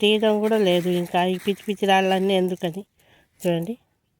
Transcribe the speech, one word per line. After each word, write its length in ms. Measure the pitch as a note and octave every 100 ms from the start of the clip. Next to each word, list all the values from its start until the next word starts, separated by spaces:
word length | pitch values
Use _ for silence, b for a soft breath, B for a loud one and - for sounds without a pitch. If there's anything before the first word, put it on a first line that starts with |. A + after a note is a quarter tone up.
తీయడం 320 | G#3 G#3+ A3 G#3
కూడా 140 | G#3+ A3 F#3+
లేదు. 220 | F3 F3 F3
ఇంకా 180 | E3+ F#3 F3+
ఈ 20 | F#3 -
పిచ్చి 180 | G3 -
పిచ్చి 180 | G3 G3
రాళ్ళన్నీ 420 | F#3+ F#3+ F#3+ F#3+ F#3+
ఎందుకని. 400 | F#3 F3+ F3 E3+ - _ b b b _
చూడండి, 360 | F3+ E3+ E3+ A#3+ _ _ _ _